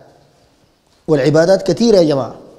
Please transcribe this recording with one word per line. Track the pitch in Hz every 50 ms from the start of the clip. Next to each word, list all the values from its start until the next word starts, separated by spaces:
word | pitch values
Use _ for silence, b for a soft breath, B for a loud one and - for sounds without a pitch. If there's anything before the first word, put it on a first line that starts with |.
| - _ _ _ _ _ _ _ _ _ _ _ _ _ _ _ _ _ _ _ _ -
والعبادات | 156 139 127 151 143 160 165 185 190 190 - 185
كثيرة | 165 - 233 233 208
يا | 185
جماعة. | 165 151 143 135 120 - - - - - -